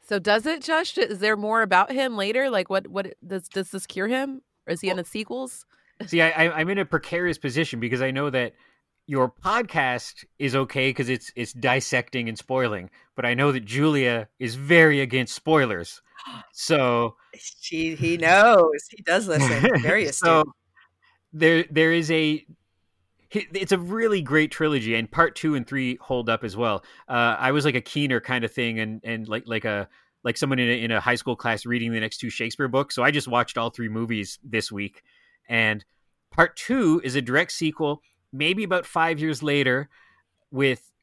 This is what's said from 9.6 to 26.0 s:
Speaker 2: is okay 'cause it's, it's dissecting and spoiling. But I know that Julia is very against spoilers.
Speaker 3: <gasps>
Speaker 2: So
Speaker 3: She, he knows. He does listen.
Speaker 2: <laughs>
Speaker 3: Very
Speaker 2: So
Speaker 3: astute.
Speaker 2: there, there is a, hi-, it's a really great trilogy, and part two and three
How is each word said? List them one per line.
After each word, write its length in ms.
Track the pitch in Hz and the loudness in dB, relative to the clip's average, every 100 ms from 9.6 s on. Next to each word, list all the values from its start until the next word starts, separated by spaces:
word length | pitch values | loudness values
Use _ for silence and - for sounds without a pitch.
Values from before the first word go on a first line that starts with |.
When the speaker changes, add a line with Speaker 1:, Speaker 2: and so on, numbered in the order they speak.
| 233 165 131 123 - - - _ | 0 -2 0 -2 -8 -18 -20 _
Speaker 2:
is 180 | 143 131 | -2 0
okay 380 | 135 139 131 | -2 0 -2
'cause 160 | 131 123 | 0 -2
it's, 240 | 127 - - | -4 -6 -10
it's 160 | 117 | -10
dissecting 760 | 123 127 131 - 127 120 127 117 | -4 0 0 0 -4 -4 -6 -6
and 80 | 110 | -8
spoiling. 520 | - 131 123 104 92 _ _ - | -4 -2 0 -4 -10 _ _ -6
But 100 | 120 | -2
I 80 | |
know 180 | 120 143 | 2 2
that 140 | 131 104 | 2 -4
Julia 640 | 127 156 147 127 117 107 _ | 0 2 2 2 0 -4 _
is 160 | 123 120 | -8 -8
very 460 | 143 170 160 143 | 4 8 8 6
against 320 | 135 131 120 | 0 -2 -2
spoilers. 680 | - - 156 127 92 85 - _ - | -6 2 4 4 -2 -8 -14 _ -20
Speaker 3:
<gasps> 200 | - - - | -18 -18 -18
Speaker 2:
So 600 | - - 156 127 120 117 - _ - | -10 0 2 4 2 0 -4 _ -18
Speaker 3:
She, 600 | - - - 160 165 156 | -18 -16 -10 -6 -6 -2
he 200 | 170 170 | -2 2
knows. 680 | 160 190 220 214 165 147 - | 6 8 10 8 6 2 -6
He 100 | - | -10
does 260 | - 180 202 | 0 0 2
listen. 400 | 156 135 117 147 196 | 2 2 4 4 4
Speaker 2:
<laughs> 60 | |
Speaker 3:
Very 240 | 117 196 165 | 2 2 0
Speaker 2:
So 300 | - 170 160 | 0 4 6
Speaker 3:
astute. 120 | 156 - _ _ _ _ _ _ _ | 4 -4 _ _ _ _ _ _ _
Speaker 2:
there, 320 | 156 160 165 175 | 2 4 4 2
there 200 | 156 160 | 2 4
is 200 | 170 156 | 4 2
a, 340 | 160 156 151 - - _ _ _ _ _ _ _ | 2 2 -2 -6 -20 _ _ _ _ _ _ _
hi-, 140 | 214 - | -6 -6
it's 180 | 196 190 | -8 0
a 60 | 190 | 0
really 440 | 175 220 226 202 | 0 0 2 0
great 300 | 139 151 156 | 2 2 2
trilogy, 440 | - 156 143 110 113 | 0 0 0 0 -2
and 160 | 113 | -2
part 240 | - 165 - | 2 2 2
two 200 | 160 143 | -2 -2
and 100 | 117 | -2
three 300 | 139 127 123 | -4 -4 -6